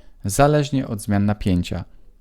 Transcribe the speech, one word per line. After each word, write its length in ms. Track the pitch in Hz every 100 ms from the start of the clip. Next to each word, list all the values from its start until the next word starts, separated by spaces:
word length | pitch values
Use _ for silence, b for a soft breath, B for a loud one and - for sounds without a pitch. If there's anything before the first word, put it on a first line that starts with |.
| b b
zależnie 600 | 101 104 147 151 139 135 127
od 140 | 101
zmian 240 | - 101
napięcia. 600 | 101 104 101 90 - 87 - - - -